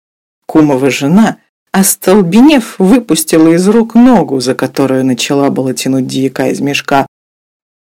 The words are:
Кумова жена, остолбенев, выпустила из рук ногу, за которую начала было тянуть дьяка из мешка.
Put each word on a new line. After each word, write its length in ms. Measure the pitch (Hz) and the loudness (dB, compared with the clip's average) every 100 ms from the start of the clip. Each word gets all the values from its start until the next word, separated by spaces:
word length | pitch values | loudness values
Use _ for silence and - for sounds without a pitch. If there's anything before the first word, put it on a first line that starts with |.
| _ _ _ _ - | _ _ _ _ -4
Кумова 440 | 160 151 131 139 | 0 2 0 -2
жена, 480 | 123 143 185 214 - _ _ _ | -2 0 2 2 -2 _ _ _
остолбенев, 1040 | 196 190 - - 208 175 202 285 285 - - | -2 -2 -2 0 2 2 4 4 4 -2 -2
выпустила 760 | 185 247 - 160 - 165 160 | 0 2 0 -6 -2 2 2
из 120 | 170 185 | 2 2
рук 260 | 226 226 | 0 2
ногу, 460 | 233 247 226 139 135 | 4 4 4 0 -4
за 140 | 123 | -4
которую 500 | 131 131 - 135 131 131 | -4 -6 -4 -2 -2 -2
начала 420 | 123 - 139 139 | -4 -4 -2 -2
было 240 | - 131 | -2 -4
тянуть 340 | 120 - 131 131 | -6 -4 -4 -4
дьяка 400 | 135 131 135 131 | -4 -4 -4 -6
из 120 | 131 | -4
мешка. 460 | 139 139 - 139 - _ _ _ _ _ _ _ | -4 -6 -2 -2 -2 _ _ _ _ _ _ _